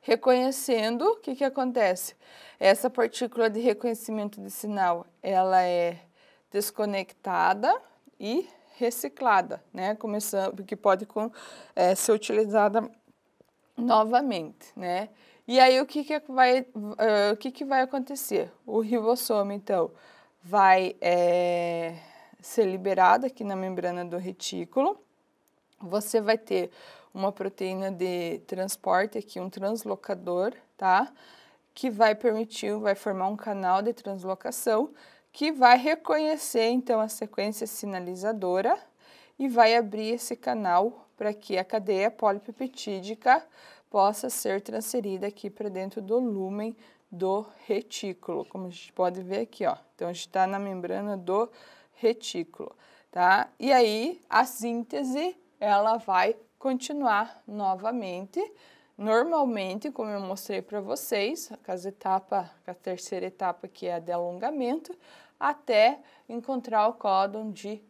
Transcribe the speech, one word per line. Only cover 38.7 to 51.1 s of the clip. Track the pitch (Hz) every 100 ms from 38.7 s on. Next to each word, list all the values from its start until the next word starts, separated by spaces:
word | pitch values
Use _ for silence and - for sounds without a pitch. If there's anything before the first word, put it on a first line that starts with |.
| 381 - _ _ - _ _
e | 269
vai | 233 226 233
abrir | 220 214 220 233
esse | - 240
canal | - 240 196 175 214 - - _
pra | 214
que | 208 - 190
a |
cadeia | 185 220 196 190 208
polipeptídica | 220 214 202 208 220 262 262 - 190 185 220 254 269 - _ - - _
possa | 208 196 214 254
ser | - 214 196
transferida | 208 220 220 254 208 190 202
aqui | 202 202
pra | 196 208
dentro | 185 190 208
do | 196 233
lúmen | 254 202 190 202 220 226 - _ _
do | 175 185 196 214 - -
retículo, | 208 - - 202 180 - 160 -
como | 196 180
a |
gente | 170 -
pode | - 180 180
ver | 180 196
aqui, | 226 - 131
ó. | - _
Então, | _ 175
a |
gente | 175 -
tá | 190 190
na | 196
membrana | 202 185 175 190 208